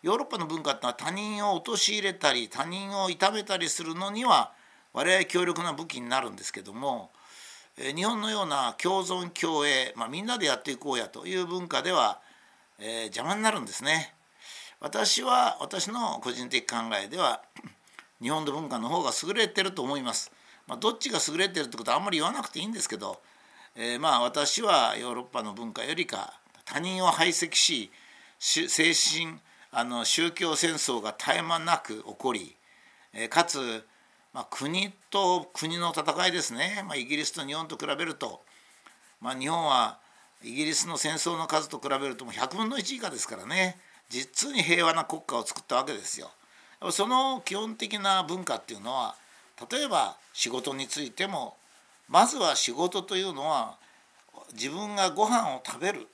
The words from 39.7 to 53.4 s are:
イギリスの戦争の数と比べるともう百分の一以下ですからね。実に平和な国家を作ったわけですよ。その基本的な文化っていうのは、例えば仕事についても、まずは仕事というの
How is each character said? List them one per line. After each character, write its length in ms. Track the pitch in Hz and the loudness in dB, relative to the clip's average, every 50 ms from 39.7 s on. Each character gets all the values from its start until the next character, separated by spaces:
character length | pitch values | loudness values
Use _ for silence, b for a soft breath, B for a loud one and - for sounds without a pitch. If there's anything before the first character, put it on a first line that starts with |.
| 135 123 113 110 - B B B B B B B B - - | 6 6 6 4 0 B B B B B B B B -16 -14
イ 80 | 117 | -8
ギ 140 | 117 139 151 | -2 -2 0
リ 80 | 156 160 | 2 2
ス 140 | - - | 0 0
の 100 | 175 165 | 0 -2
戦 180 | 147 - 151 160 | 0 0 0 0
争 220 | 156 - 170 170 | 0 0 0 0
の 100 | 160 160 | -2 -2
数 220 | 156 156 156 151 147 | 2 0 0 0 0
と 100 | - 135 | -8 -8
比 80 | - | -2
べ 120 | 143 139 135 | -2 -2 0
る 180 | 139 139 127 | 0 -4 -6
と 80 | 117 131 | -6 -10
も 60 | 117 | -10
う 20 | 95 | -2
百 240 | - 123 135 - | -2 -2 -2 0
分 100 | 196 220 | -2 -2
の 100 | 220 269 | -2 -2
一 200 | 262 190 - 269 | -4 -4 -6 -6
以 20 | 247 | -6
下 100 | 226 185 | -6 -6
で 80 | 139 | -4
す 100 | 110 - | -6 -6
か 100 | - 113 | -6 -6
ら 80 | 92 95 | -10 -6
ね。 340 | 120 160 190 185 180 180 B B B B B B - | -2 2 2 2 2 0 B B B B B B -10
実 420 | - 123 135 - - - - 285 | -8 -8 -8 -4 -2 -2 -2 0
に 100 | 277 233 | 0 0
平 240 | 160 156 170 175 170 | 4 4 4 6 6
和 80 | 165 160 | 6 4
な 120 | 165 151 | 4 0
国 160 | - 165 - - | -2 -6 -6 -6
家 120 | - 127 | -4 -4
を 80 | 120 104 | -2 -2
作 160 | - - - | -2 -6 -8
っ 20 | - | -4
た 140 | - 127 | 0 0
わ 80 | 123 135 | 0 0
け 80 | 147 131 | 0 -6
で 60 | 101 98 | -8 -6
す 160 | - - - | -8 -8 -8
よ。 120 | - - - _ B B B B B B B B - 180 | -10 -14 -18 _ B B B B B B B B -4 -2
そ 160 | - - - | 2 2 2
の 340 | 233 254 254 262 269 262 240 | 4 4 4 4 2 0 -2
基 140 | - - - | -4 -4 -4
本 200 | 202 220 226 220 | -4 -4 -6 -6
的 220 | 220 226 202 214 208 | -6 -6 -6 -4 -2
な 240 | 196 196 190 190 175 | 2 4 4 4 2
文 200 | 151 175 185 175 | 0 -4 -4 -2
化 120 | - 123 | -2 -2
っ 80 | 113 - | -2 -4
て 100 | - 117 | -10 -12
い 40 | |
う 40 | 101 | -10
の 100 | 98 120 | -6 -4
は、 240 | 131 131 120 104 - B B B B B B B B - 120 - | -2 -2 -2 -2 -4 B B B B B B B B -18 -8 -4
例 120 | 226 277 294 | -2 -2 0
え 40 | |
ば 300 | 262 202 156 123 95 - - - - - | 2 4 2 2 2 -2 -10 -20 -16 -4
仕 160 | - - 117 | -4 -2 -2
事 240 | 120 127 120 139 135 | -2 -2 -2 -2 -4
に 140 | 135 139 | -4 -6
つ 140 | 131 - 147 | -6 -4 -6
い 100 | 147 123 | -6 -6
て 160 | 110 - 190 | -4 -4 -4
も、 280 | 202 190 151 123 107 - B B B B B B B B B B - | -2 -2 -4 -6 -6 -10 B B B B B B B B B B 6
ま 160 | 127 175 226 | 8 8 8
ず 120 | 240 - | 8 4
は 180 | 269 196 160 135 | 2 2 2 4
仕 160 | - - - | 2 2 0
事 300 | 117 135 175 180 180 202 | 0 0 0 0 0 -2
と 140 | 180 - 190 | -4 -2 -2
い 80 | 185 190 | -2 -2
う 100 | 190 165 | -2 -4
の 140 | 135 | -2